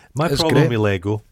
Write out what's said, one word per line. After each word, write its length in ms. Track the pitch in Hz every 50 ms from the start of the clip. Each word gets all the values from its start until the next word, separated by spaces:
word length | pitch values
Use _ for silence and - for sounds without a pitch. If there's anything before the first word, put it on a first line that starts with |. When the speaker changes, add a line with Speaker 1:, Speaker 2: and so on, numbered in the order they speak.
| - - -
Speaker 1:
My 140 | 123 151 170
Speaker 2:
It's 120 | 143 135
Speaker 1:
problem 280 | 165 160 143 143 147 123
Speaker 2:
great. 20 |
Speaker 1:
with 100 | 120 110
Lego, 420 | 107 101 98 95 90 101 107 107 - _